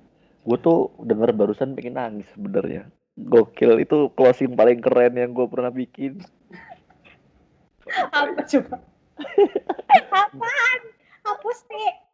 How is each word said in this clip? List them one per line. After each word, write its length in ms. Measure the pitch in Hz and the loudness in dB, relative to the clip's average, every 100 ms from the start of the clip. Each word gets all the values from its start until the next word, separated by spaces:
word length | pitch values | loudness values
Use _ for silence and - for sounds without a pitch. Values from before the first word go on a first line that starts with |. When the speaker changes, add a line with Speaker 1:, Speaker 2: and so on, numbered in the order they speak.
| _ _ _ _ | _ _ _ _
Speaker 1:
gue 140 | 110 120 | -4 0
tuh 320 | 165 165 - - | 2 2 0 -6
denger 320 | 117 107 110 | -4 0 0
barusan 400 | 110 101 107 135 | 2 0 -2 -6
pengen 240 | 127 120 131 | -8 -10 -8
nangis 320 | 117 104 - 101 | -8 -10 -16 -14
sebenarnya. 560 | 98 98 - - 101 _ _ - | -6 -4 -4 -8 -14 _ _ -16
Gokil, 640 | - 117 104 - 120 113 | 2 2 2 0 4 4
itu 320 | - 151 139 | 2 0 0
closing 400 | - 127 127 131 | 4 4 4 -2
paling 320 | 120 117 120 | 2 4 4
keren 320 | 127 123 120 123 | 2 4 2 2
yang 160 | 123 | -4
gue 160 | 123 117 | -2 -4
pernah 240 | 123 123 | -4 -6
bikin. 480 | 127 120 - 135 175 175 _ _ 180 - 740 _ _ _ _ _ _ _ _ _ _ - 740 640 | -6 -10 -10 -10 -12 -20 _ _ -20 -20 -20 _ _ _ _ _ _ _ _ _ _ -10 -6 -2
Speaker 2:
Apa 320 | 294 - 359 | -2 -2 -4
coba? 400 | - 277 - 247 _ _ _ | -2 -2 -2 -14 _ _ _
Speaker 1:
<laughs> 800 | - 294 - 403 - - - - | -16 -4 2 2 0 -8 -8 4
Speaker 2:
Apaan? 840 | - - 381 415 269 466 554 494 508 453 _ _ _ | 4 4 0 0 -4 -6 -2 -2 -2 -8 _ _ _
Hapus 360 | 415 415 440 480 - | -10 -8 -8 -10 -10
deh. 240 | 427 427 - _ | -6 -6 -6 _